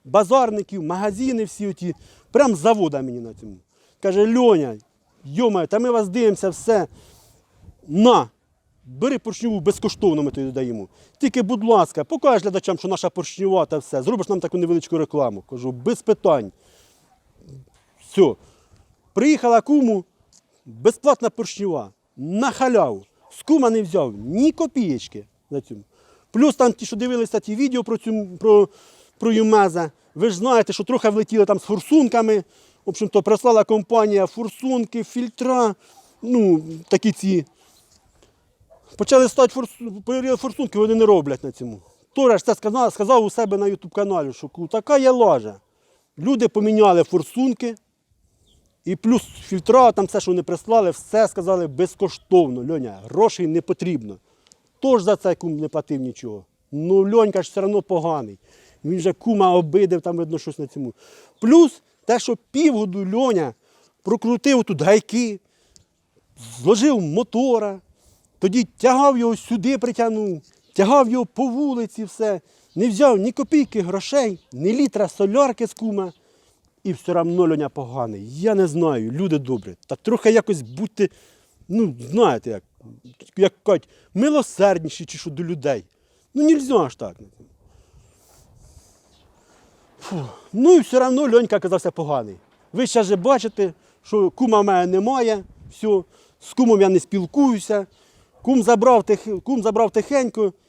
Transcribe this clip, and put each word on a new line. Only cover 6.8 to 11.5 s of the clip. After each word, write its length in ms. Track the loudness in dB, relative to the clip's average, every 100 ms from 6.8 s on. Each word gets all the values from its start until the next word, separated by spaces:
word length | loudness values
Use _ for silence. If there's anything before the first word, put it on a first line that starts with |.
| -2 -10 -20 _ _ _ _ _ -20 -20 -6
На, 400 | 2 4 4 0 _ _ _ _ _ -20
бери 320 | -6 -4 -4
поршневу, 420 | -8 -8 -6 -4
безкоштовно 640 | -2 -2 -4 -2 0 0
ми 80 | -2
тобі 200 | -4 -8
даємо. 380 | -6 -6 -8 -12 _ _ _
Тільки, 240 | -4 -2
будь 220 | -2